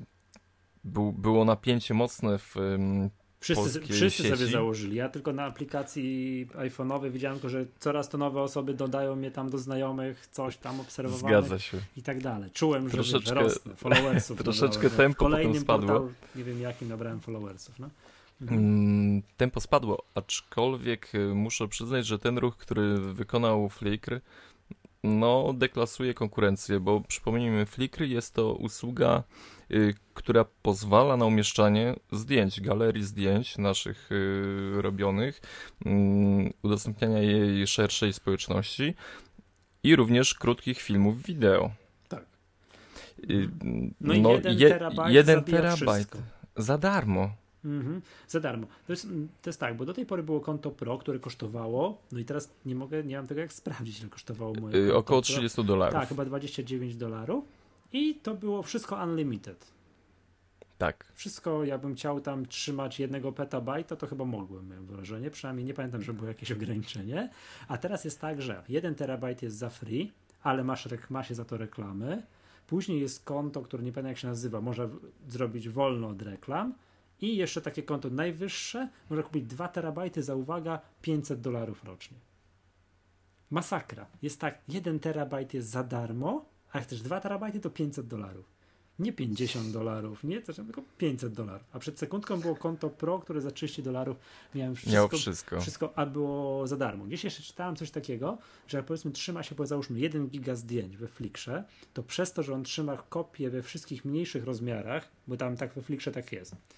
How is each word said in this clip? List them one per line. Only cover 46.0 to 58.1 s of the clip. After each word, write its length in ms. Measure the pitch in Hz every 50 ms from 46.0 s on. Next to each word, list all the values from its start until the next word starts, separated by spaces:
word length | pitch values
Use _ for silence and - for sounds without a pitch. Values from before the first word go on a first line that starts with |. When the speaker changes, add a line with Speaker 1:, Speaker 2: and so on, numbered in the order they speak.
| 104 104
Speaker 2:
wszystko. 100 | - 101 - - - - - - _
Speaker 1:
Za 220 | - 110 110 139 151
darmo. 520 | 151 190 202 196 131 107 95 92 95 104 107 - _ _ _ _ -
Speaker 2:
Mhm, 380 | 151 147 147 127 127 165 185 175 - - - - -
za 120 | - 170
darmo. 260 | 156 139 117 113 113 - - - _
To 60 | - 175
jest, 120 | 175 -
mm, 240 | 208 185 160 151 156 - _ -
to 80 | 143
jest 100 | 123 -
tak, 160 | - 117 117
bo 80 | 113 131
do 100 | 143 180
tej 120 | - 247
pory 160 | - 196 180 160
było 180 | 156 156 147
konto 300 | 147 - 156 147 147 -
Pro, 280 | - - - 127 123 139
które 200 | - - 135 127
kosztowało, 840 | - 127 120 - 117 107 107 117 113 113 117 127 156 196 214 - _ _ 127
no 60 | 120
i 60 | 117
teraz 260 | - 143 143 143 - - _ -
nie 80 | 135 127
mogę, 300 | 127 135 139 151 156 151
nie 120 | 143 131
mam 100 | 139 135
tego 140 | 123 147 147
jak 120 | 160 - -
sprawdzić, 480 | - - - 143 - 120 113 104 104
ile 80 | 110 104
kosztowało 460 | - - - - 120 107 117 110 110
moje 220 | 110 110 107 104
Speaker 1:
Y, 40 | 98
Speaker 2:
konto 180 | 98 101 - -
Speaker 1:
około 220 | 110 - 143 127
Speaker 2:
Pro. 60 | 120
Speaker 1:
trzydziestu 360 | - - 139 120 117 - - 113
dolarów. 300 | 101 101 95 90 - - 156
Speaker 2:
Tak, 80 | 131 120
chyba 160 | 139 135 139
dwadzieścia 380 | 135 135 139 143 143 - - 127
dziewięć 340 | 123 131 127 123 123 117
dolarów 480 | 117 120 113 110 110 113 123 196 285 285 - - _ _ _ _ _ _ _ -
i 220 | 262 294 311